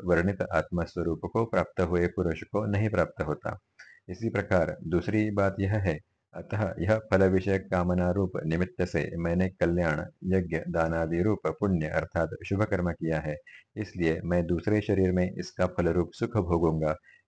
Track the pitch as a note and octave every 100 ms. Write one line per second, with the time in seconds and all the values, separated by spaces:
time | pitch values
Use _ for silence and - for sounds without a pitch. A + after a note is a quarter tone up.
0 | F#2 G2+ G2 G2 - E2+ - F2 E2 -
1 | E2+ D#2+ F#2+ A2 A2+ F#2+ E2 - F2 F2
2 | F2 - F2+ D#2+ - G#2 G#2+ G2+ G#2+ G#2
3 | E2 - D2+ D2+ - F#2 _ - - -
4 | - F#2 A2+ G#2+ G2 F#2 D#2+ D#2+ D#2+ F2
5 | F#2+ G#2+ G#2+ G2+ G2 F#2+ F#2+ G#2+ F#2+ D2+
6 | - _ _ E2 E2 G#2 G#2+ - F2 A2
7 | - F#2+ F#2+ F#2+ F#2+ G2 F#2+ F#2 F2+ F2+
8 | F2+ F2+ F#2+ - D#2 E2 F2+ - F2 E2+
9 | D2+ E2 E2+ E2+ F#2 - E2+ F2 E2+ D2+
10 | D#2 - F2+ F#2+ F2 D#2+ E2+ E2 E2 E2
11 | E2 E2+ F#2+ G#2+ - D#2+ G#2 F2+ D#2 E2
12 | D#2 E2+ E2 - - G2 G#2+ F#2+ F2 D#2+
13 | E2 D#2 D#2 D2 - - - - G2+ F2+
14 | E2 E2 E2+ F2 E2+ E2+ - G#2+ G2+ F#2+
15 | F#2+ F2+ F2+ F#2 F2 - F2+ - F2 E2+
16 | E2 - A2+ G#2+ E2+ E2+ E2 D#2+ D2+ D#2
17 | _ -